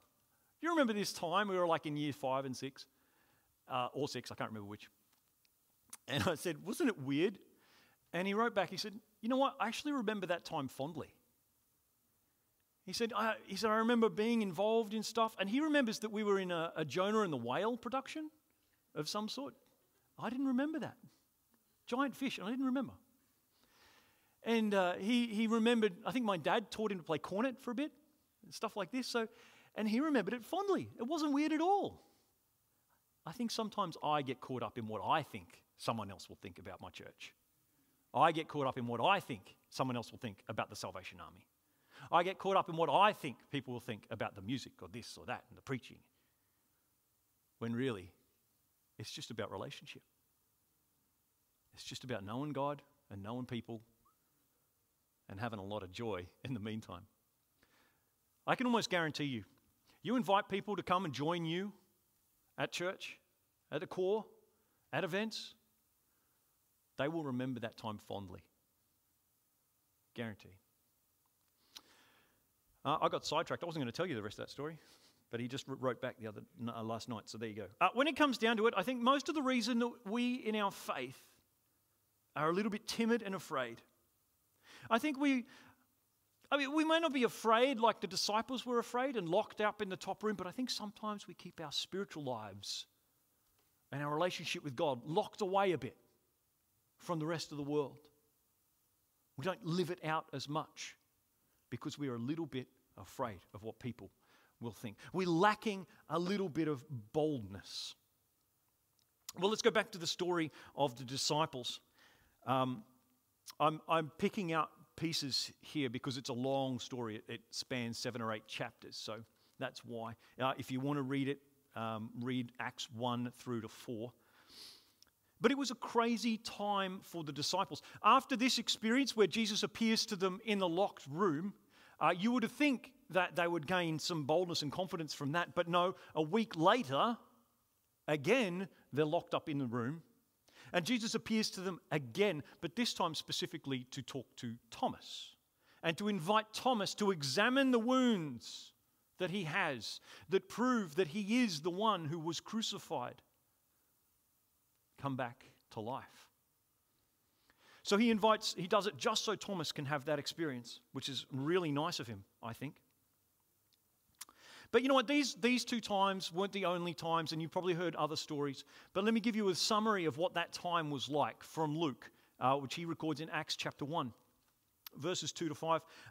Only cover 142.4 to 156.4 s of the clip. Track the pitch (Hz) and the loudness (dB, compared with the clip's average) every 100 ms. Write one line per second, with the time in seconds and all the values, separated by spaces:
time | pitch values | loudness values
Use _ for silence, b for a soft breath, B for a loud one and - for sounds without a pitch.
142.4 | B B 165 - 240 - 180 156 - 151 | B B -6 -2 -2 0 0 -2 -4 -4
143.4 | 175 160 139 131 127 - 127 135 - - | -4 -6 -4 -6 -6 -10 -8 -10 -10 -8
144.4 | 120 117 _ - 233 - - - - - | -8 -8 _ -4 -4 -4 -10 -14 -14 -18
145.4 | _ b b b 165 165 208 202 160 214 | _ b b b -4 -2 0 0 4 4
146.4 | 214 - 254 240 190 - 208 185 139 135 | 2 0 2 2 2 2 2 2 2 4
147.4 | 220 262 269 247 226 254 247 214 151 120 | 4 6 6 4 4 6 6 4 0 -6
148.4 | - - - - _ _ _ - 180 202 | -10 -14 -16 -20 _ _ _ -4 -2 -2
149.4 | 160 190 175 127 - - B B - 190 | -2 0 0 -2 -6 -10 B B 0 0
150.4 | - - 254 247 190 147 180 185 196 240 | 0 0 2 4 2 0 0 -2 2 4
151.4 | 233 156 165 175 220 190 156 170 156 165 | 4 0 -2 0 2 2 0 -4 -4 -4
152.4 | - 220 214 196 - 151 123 - _ _ | -4 -4 -4 -6 -6 -6 -6 -10 _ _
153.4 | _ _ _ _ _ _ _ _ _ _ | _ _ _ _ _ _ _ _ _ _
154.4 | _ _ _ _ _ - 139 131 123 120 | _ _ _ _ _ -8 -4 -4 -4 -8
155.4 | - _ _ - 107 131 107 - - _ | -20 _ _ -8 -6 -6 -10 -18 -20 _